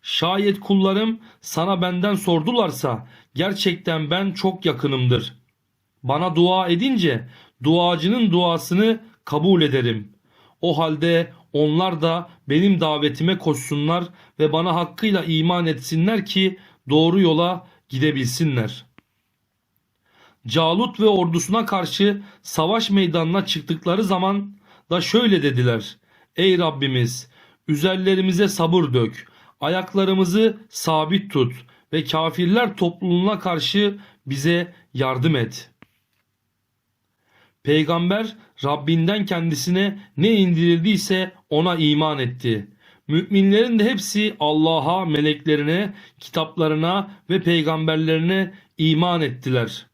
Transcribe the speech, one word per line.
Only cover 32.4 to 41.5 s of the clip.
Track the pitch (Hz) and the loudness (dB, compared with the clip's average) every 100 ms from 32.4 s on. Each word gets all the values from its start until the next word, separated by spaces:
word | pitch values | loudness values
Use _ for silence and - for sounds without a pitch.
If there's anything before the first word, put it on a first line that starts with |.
| 175 220 233 - | 2 2 0 0
topluluğuna | 175 170 185 175 196 202 | -2 -2 -2 0 0 -2
karşı | 190 165 - 202 208 202 - _ | -4 -4 -2 0 0 -2 -18 _
bize | 131 135 156 170 175 - _ | -10 -4 0 0 -2 -12 _
yardım | 127 131 131 156 | -4 -2 0 0
et." | 143 110 - - _ - _ _ _ _ _ _ _ _ _ _ _ _ _ _ _ _ _ | 0 -2 -8 -20 _ -20 _ _ _ _ _ _ _ _ _ _ _ _ _ _ _ _ _
Peygamber | 139 151 156 170 175 208 226 - _ _ | 0 2 2 0 0 -2 -4 -12 _ _
Rabbinden | 139 147 143 165 165 208 | -4 -4 0 0 2 -2
kendisine | 196 175 165 143 - 180 202 196 - - | -2 -2 -2 -4 -2 0 0 -4 -12 0
ne | 196 | 2
indirildiyse | 220 185 165 170 170 180 190 - 185 185 - | 4 4 4 4 4 2 0 0 -2 -2 -10
ona | _ | _